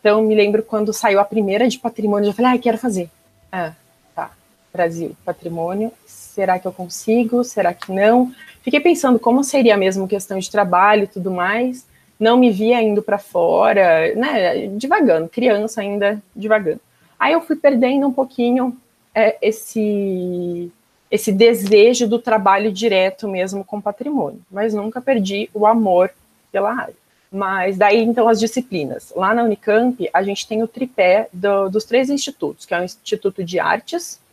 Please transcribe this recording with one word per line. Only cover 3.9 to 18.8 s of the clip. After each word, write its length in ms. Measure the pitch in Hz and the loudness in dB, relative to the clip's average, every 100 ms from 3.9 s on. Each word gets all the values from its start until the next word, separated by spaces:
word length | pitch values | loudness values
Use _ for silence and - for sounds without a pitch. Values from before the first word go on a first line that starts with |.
| _ _ - | _ _ -12
tá. 160 | 151 _ _ _ _ | -12 _ _ _ _
Brasil, 440 | 175 175 165 170 - | -4 -4 -4 -10 -10
patrimônio, 680 | - 170 175 165 170 196 226 - | -10 -10 -8 -6 -6 -4 -6 -8
será 540 | _ - - - 190 185 | _ -20 -16 -6 -2 -2
que 80 | 185 | -4
eu 60 | |
consigo? 720 | 180 180 - - 226 226 240 | -10 -14 -12 0 0 2 -2
Será 280 | 247 - 185 | -2 -2 -2
que 200 | 175 - | -2 -8
não? 400 | 190 208 240 254 - - - | 0 4 4 2 -6 -20 -12
Fiquei 180 | - 294 | -2 0
pensando 400 | 294 339 269 233 | 2 2 2 2
como 240 | 240 247 | 2 0
seria 320 | 277 285 233 202 | 2 2 4 4
mesmo 320 | 190 190 190 | 2 -2 -4
questão 320 | 202 - 190 | -6 -6 -8
de 100 | 185 | -4
trabalho 540 | 208 196 180 196 214 | -2 2 4 4 4
e 20 | 196 | 0
tudo 240 | - 180 | -6 -6
mais. 560 | 180 180 214 254 254 - _ _ _ | -4 -2 -2 -4 -6 -16 _ _ _
Não 180 | 214 247 | 2 6
me 140 | 247 | 4
via 320 | 196 214 247 | 4 2 2
indo 180 | 220 208 | 2 0
pra 160 | 214 202 | 0 -4
fora, 960 | - - 170 165 214 202 185 160 160 208 | -2 0 2 4 4 4 4 4 2 -2
né, 500 | 262 269 180 202 208 202 | -2 0 0 -2 -6 -8
divagando, 520 | 262 403 285 160 165 | -2 2 4 2 0
criança 520 | - 247 208 214 220 | -2 0 0 -2 -6
ainda, 400 | 202 202 202 208 - | -6 -2 -2 -2 -10
divagando. 460 | - 208 214 185 131 _ _ _ _ | -12 0 0 0 -6 _ _ _ _
Aí 160 | 226 | 0
eu 80 | 330 | 0
fui 140 | 330 | 0
perdendo 520 | 311 285 262 247 277 277 | 0 2 2 2 2 0
um 40 | |
pouquinho, 640 | 269 262 - 240 254 254 240 | -2 -4 -2 0 0 -2 -6